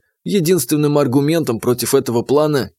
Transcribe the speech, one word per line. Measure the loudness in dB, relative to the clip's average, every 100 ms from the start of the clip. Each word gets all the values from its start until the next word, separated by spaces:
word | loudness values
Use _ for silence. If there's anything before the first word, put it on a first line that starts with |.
| _ _ -2
Единственным | 0 2 0 0 0 2 2
аргументом | 2 2 2 0 -2 -2
против | -2 -2 0
этого | 0 0 -2
плана | 0 0 2 0 -4